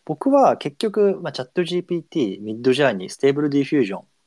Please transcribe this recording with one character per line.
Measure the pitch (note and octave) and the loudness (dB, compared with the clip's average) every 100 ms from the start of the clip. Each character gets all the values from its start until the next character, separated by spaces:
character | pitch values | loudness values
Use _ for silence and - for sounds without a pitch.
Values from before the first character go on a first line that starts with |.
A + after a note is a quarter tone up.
僕 | - D3+ C4+ | -10 -4 2
は | C#4 A3 A#2 | 4 4 2
結 | - - | -4 -4
局、 | A3 G#3 G3+ F#3+ | -4 2 0 0
ま | E3 | -6
あ、 | |
チ | C#3 | -8
ャ | B2 | -6
ッ | |
ト | - | -4
ジ | E3 F3+ | -2 -4
ー | |
ピ | F3+ F3 | -4 -6
ー | |
テ | D#3+ E3 | -4 -2
ィ | A2 F#2+ | -2 -4
ー、 | |
ミ | G#2+ A2 | -10 -2
ッ | |
ド | B2+ | 2
ジ | B2+ | 4
ャ | C#3 | 2
ー | |
ニ | G2+ F#2+ | 0 -8
ー、 | |
ス | - | 0
テ | C#3 | 0
ー | |
ブ | C#3 | 2
ル | D3 | 0
デ | C#3+ | 0
ィ | |
フ | C3+ D3+ | 0 0
ュ | |
ー | |
ジ | G#2 | 0
ョ | F#2 | -4
ン、 | _ _ | _ _